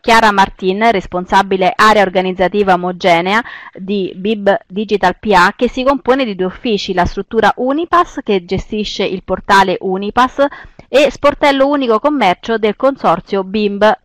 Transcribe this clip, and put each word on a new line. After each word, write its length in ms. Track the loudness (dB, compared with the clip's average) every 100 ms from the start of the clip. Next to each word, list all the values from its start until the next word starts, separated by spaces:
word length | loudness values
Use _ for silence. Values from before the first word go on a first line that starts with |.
Chiara 320 | 4 4 4
Martin, 580 | 4 0 0 -4 0 2
responsabile 800 | 0 -2 -8 0 0 2 0 0 2
area 260 | 2 4
organizzativa 720 | 2 0 -2 -2 0 0 0
omogenea 680 | 0 0 -2 0 2 2 -2 -4 -14 -20
di 380 | -16 -6 -4 -4 -6
bib 420 | -4 -2 0 -2 _
Digital 520 | -8 -4 -2 -2 -2
P 100 | 0 2
A, 160 | 2
che 140 | 0 -4
si 160 | 0
compone 400 | -2 -2 0 0
di 100 | -2
due 120 | -4 -6
uffici, 480 | -4 -4 -4 -2
la 100 | -2
struttura 480 | -2 -4 -4 2 2 2
Unipass 640 | -2 -2 0 0 0 -6
che 200 | -2 -2
gestisce 600 | -2 -6 -6 -6 -6 -4
il 180 | -4 -4
portale 540 | -6 -8 2 2 2 0
Unipass 640 | -4 -4 -4 -2 -2 0 -4 -4 -20 -20 _
e 220 | 0 0
Sportello 560 | 0 -2 2 0 2 2
Unico 320 | 0 0 0
Commercio 580 | 0 0 0 0 -4 -2
del 160 | -2
consorzio 720 | 0 -2 0 -2 -2 -2 -4
bim 340 | -2 -2 -2 2 0 0